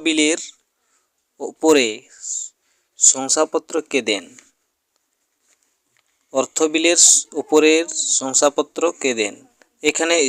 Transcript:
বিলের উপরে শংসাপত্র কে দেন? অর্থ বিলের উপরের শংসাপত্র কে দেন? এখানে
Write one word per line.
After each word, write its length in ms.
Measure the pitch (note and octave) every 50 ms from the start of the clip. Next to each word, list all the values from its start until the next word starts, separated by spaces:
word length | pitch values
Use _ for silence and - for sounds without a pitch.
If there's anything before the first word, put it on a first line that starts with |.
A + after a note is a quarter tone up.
| D#3
বিলের 360 | E3 D#3 D#3 D3+ D3+ E3 F3 - - - _ _ _ _ _ _ _ _ _ _ _ _ _ _ _ _ - C#3 -
উপরে 360 | - _ - D#3+ D3+ C#3+ B2 A2 G#2+ - - _ - - - - - - - - _ _ _ _ _ _ _ _ _ -
শংসাপত্র 760 | - - - C3 C3+ C3 - D#3 D#3 D#3 - D#3+ - - - D#3+ D3 -
কে 100 | - C3 D#3+ G#3
দেন? 160 | G#2 F#2+ F2 - - - - _ _ _ _ _ _ _ _ _ _ _ _ _ _ _ _ _ _ _ _ _ _ _ _ _ _ _ _ _ _ _ _ _ _ _ _ _ -
অর্থ 240 | C3+ B2+ - - - D#3+ D#3 D3+
বিলের 280 | D#3+ D#3+ E3+ F3 D#3+ - - - - - _ - D3+
উপরের 440 | C3+ - D#3 D#3 D3+ D#3 D#3 D#3+ E3 D#3+ - - - - - -
শংসাপত্র 640 | C3 C3+ C3 - D3 D3 C#3+ - C#3+ - - - D#3 E3+ E3+ - -
কে 100 | C3+ B2 A2
দেন? 140 | G#2+ G2+ - - - _ _ _ _ _ _ _ - D3+
এখানে 240 | D3 - D#3+ E3 E3+ E3+ C#3+